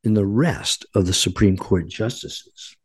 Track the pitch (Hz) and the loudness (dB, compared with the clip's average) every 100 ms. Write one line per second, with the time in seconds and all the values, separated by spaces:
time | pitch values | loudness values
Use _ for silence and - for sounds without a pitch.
0 | 113 107 98 107 160 - - - - 101 | 2 2 2 2 0 0 -4 -6 -2 0
1 | 90 92 95 - 104 95 - 92 80 - | 0 0 -2 4 4 2 0 0 0 -4
2 | 110 - - - - - - _ | -6 -6 -12 -14 -16 -20 -20 _